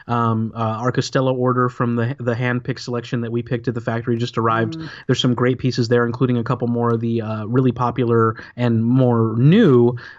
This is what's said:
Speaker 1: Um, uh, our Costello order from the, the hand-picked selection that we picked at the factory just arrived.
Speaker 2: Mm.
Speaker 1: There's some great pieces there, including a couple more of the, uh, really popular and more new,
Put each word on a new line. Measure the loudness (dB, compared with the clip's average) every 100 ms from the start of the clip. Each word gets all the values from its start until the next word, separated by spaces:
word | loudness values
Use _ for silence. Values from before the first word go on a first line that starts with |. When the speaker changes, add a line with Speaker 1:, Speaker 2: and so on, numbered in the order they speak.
| -4
Speaker 1:
Um, | 0 0 0 -2
uh, | -4
our | -4 -2 -2
Costello | -2 -2 -2 0
order | 0 0 0 -2
from | -2 -2 -2
the, | -4 -4
the | -4 -2
hand-picked | -2 -4 -6 -10
selection | -6 -8 -6 -6
that | -4
we | -6
picked | -4 -4 -4
at |
the | -4
factory | -4 -4 -2 -2
just | -2 -2
arrived. | 0 0 -2 -4
Speaker 2:
Mm. | -12 -8 -2
Speaker 1:
There's | 0
some | 0
great | 2 0 0
pieces | -2 -2 2
there, | 2 0
including | 0 0 0
a |
couple | -2 -2 -2
more | 0 0
of | 0
the, | -2 -4
uh, | -4 -6 -2
really | 2 2
popular | 0 -2 0 2 4 2 0 -8 -2
and | 0 2
more | 2 4 4 4 2 4
new, | 4 6 6 6 4 0 -10